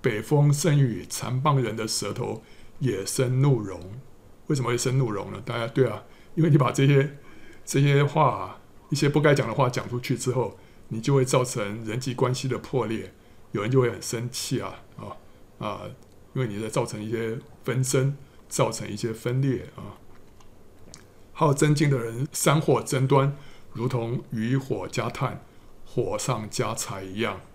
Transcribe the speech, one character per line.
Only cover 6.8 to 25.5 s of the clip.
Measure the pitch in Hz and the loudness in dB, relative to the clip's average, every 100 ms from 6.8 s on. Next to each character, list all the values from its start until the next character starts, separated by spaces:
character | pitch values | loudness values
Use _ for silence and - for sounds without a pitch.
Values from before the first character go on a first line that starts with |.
| 139 | 6
些， | 143 139 - - - - - - | 6 4 -4 -18 -18 -18 -18 -2
这 | 139 | 2
些 | 143 143 | 4 4
话 | 143 160 143 | 4 4 2
啊， | 101 95 - - - - | 2 -8 -12 -20 -20 -6
一 | 135 | 0
些 | 143 | 2
不 | 151 | 4
该 | 147 | 6
讲 | 135 113 | 4 2
的 | |
话 | 113 127 | 2 0
讲 | 127 98 | 0 -4
出 | 120 | -6
去 | - 123 | -2 -2
之 | - | 0
后， | 123 110 - - - - | -2 -2 -6 -20 -20 -10
你 | 110 | -4
就 | 110 | 2
会 | 139 | 2
造 | 127 135 | 4 2
成 | 127 120 101 110 | 2 -2 -4 -6
人 | 110 117 | -6 -6
际 | 131 | -4
关 | 120 123 | 0 0
系 | 127 135 | 0 -2
的 | 113 | -4
破 | - 135 110 | -4 -2 -2
裂， | 110 95 - - - - | -4 -8 -18 -20 -20 -8
有 | 110 | -4
人 | 104 | 2
就 | 131 | 2
会 | 123 | 2
很 | 95 | -2
生 | - 117 123 | -8 -6 -6
气 | - - 123 | -8 -4 -4
啊， | 98 92 - - | -6 -12 -20 -16
啊， | 104 - - - - - | -16 -16 -20 -20 -20 -10
啊， | 110 98 98 123 - - - | -10 -8 -12 -16 -20 -20 -12
因 | 139 | -6
为 | 123 | -4
你 | 101 | -4
在 | 110 | -4
造 | 139 117 | -4 -4
成 | 107 | -6
一 | 107 | -6
些 | 113 113 120 - - | -6 -4 -8 -12 -12
纷 | - 123 | -4 -2
争， | 131 135 135 143 - - - | 0 2 0 -2 -14 -20 -10
造 | - 117 | -2 -2
成 | 110 104 | -2 -8
一 | 101 | -6
些 | 113 | -6
分 | 110 120 127 | -4 -4 0
裂 | 135 117 - - | 0 -2 -6 -14
啊。 | 101 - - - - - - - - - - - - - - | -16 -16 -20 -20 -20 -20 -20 -20 -20 -20 -20 -20 -20 -20 -20
好 | - 160 | 0 2
争 | 143 151 | 4 4
竞 | 147 147 | 4 4
的 | 135 | 2
人 | 117 113 143 | -2 -6 -6
煽 | - - 151 | 0 2 2
惑 | 156 123 | 4 2
争 | - 131 135 | 2 0 4
端， | 139 139 143 - - - | 4 4 -2 -14 -18 -14
如 | - 123 | -6 -4
同 | 131 113 123 - | -2 -4 -6 -6
渔 | 113 113 135 | -4 0 0
火 | 131 107 90 | 0 -6 -4
加 | - 113 | -4 -4
炭， | - 127 95 - | -2 -4 -6 -16